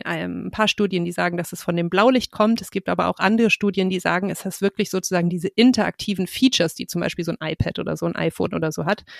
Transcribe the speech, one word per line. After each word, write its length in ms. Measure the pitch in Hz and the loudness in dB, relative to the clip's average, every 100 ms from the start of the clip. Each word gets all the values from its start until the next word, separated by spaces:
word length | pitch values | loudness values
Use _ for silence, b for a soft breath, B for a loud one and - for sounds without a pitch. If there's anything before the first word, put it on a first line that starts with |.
| - | -6
ähm, 420 | 165 180 170 185 | -6 -6 -6 -8
ein 40 | |
paar 160 | - 214 | -2 0
Studien, 360 | - 202 180 | 2 0 0
die 80 | 175 | -2
sagen, 260 | 175 175 175 | -2 -2 -2
dass 140 | 170 | -6
es 120 | - | -6
von 120 | - 170 | -2 0
dem 140 | 170 | 0
Blaulicht 420 | 185 226 254 - | 4 4 4 0
kommt. 300 | - 214 226 | 0 2 2
Es 100 | - | -2
gibt 160 | 190 185 | -6 -2
aber 200 | 175 175 | 0 0
auch 120 | 180 | 2
andere 300 | 190 226 226 | 2 4 4
Studien, 400 | - 202 190 190 | 4 0 2 0
die 100 | 185 | 0
sagen, 300 | 175 170 190 | 0 0 -2
es 160 | - 190 | -4 -8
ist 160 | - | -2
wirklich 280 | 196 - 208 | -2 0 -2
sozusagen 400 | 190 - 180 170 | -2 -2 0 0
diese 200 | 175 165 | 0 -2
interaktiven 800 | - 240 240 175 - - 185 180 | 6 6 6 0 -2 -6 -4 -4
Features, 480 | - 262 - 165 - | 2 2 4 0 -2
die 120 | - | -6
zum 140 | 175 | -4
Beispiel 240 | - - 170 | -4 -4 -6
so 80 | - | -4
ein 140 | 156 | -6
iPad 280 | 160 - - | -2 -4 -2
oder 180 | - 160 | -6 -4
so 80 | 170 | -4
ein 100 | - | -2
iPhone 380 | 165 - 175 | -4 -2 -4
oder 180 | 170 160 | -2 -4
so 140 | 151 156 | -4 -2
hat, 180 | 208 - B | -4 -6 B